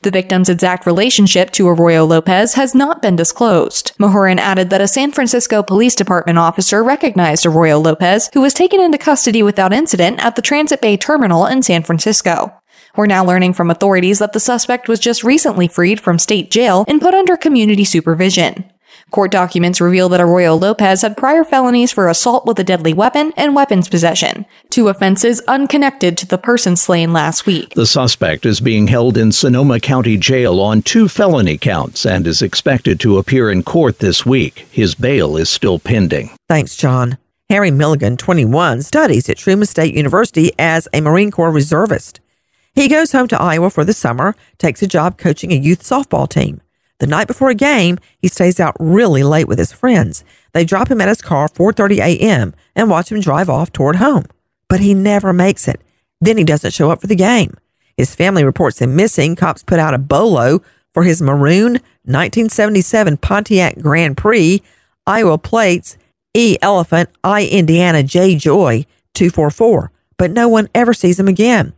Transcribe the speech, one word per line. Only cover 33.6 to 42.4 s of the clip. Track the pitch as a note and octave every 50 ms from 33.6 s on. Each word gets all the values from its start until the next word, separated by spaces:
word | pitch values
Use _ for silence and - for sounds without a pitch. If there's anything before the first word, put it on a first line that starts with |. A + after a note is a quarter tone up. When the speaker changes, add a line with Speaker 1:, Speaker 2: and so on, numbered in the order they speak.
Speaker 2:
court | E2+ - - E3+ D#3+ B2+ G2+ _
this | - G2 E2+ - -
week. | A#2+ C3 C3 F#2+ C#2+ - - - _
His | - - A2+ F#2 D2+
bail | - A#2 B2 C#3+ C3 F2 D2 D2+ D#2
is | D#2+ -
still | - - - G#2 F#2 D#2+
pending. | - - B2 A2+ F#2+ E2 D#2+ D2 - - - _ _ _
Speaker 3:
Thanks, | D#3+ D#3 C#3+ - -
John. | - - C#3+ B2+ B2+ B2 A#2+ B2+ - _ _ _ _ _ _
Harry | G#3 G3 G#3 F#3
Milligan, | C#3+ C3+ D3+ D3+ D#3 C#3+ C3+ G#2 A#2+ B2+
twenty-one, | - - F#3 E3+ C3+ A2 A#2+ D3+ F3 E3 B2 A#2+
studies | C#3+ - - D4 D#4 C4+ D3+ A2 B2+ -
at | - -
Truman | - - F#3+ G3+ G#3 G3+
State | - - D#3+ D#3+ -
University | - D3+ C#3 - F#3+ A3+ - - E3 D#3 - - -
as | D3 E3 D#3+ E3 D#3+ - -
a | C#3+
Marine | D#3 D3+ D#3 F3+ G#3 G#3
Corps | G3 - E3+ E3
reservist. | D#3+ D3+ C#3+ D3 E3 D#3 G3 G#3+ - - - - - - _ _ _ _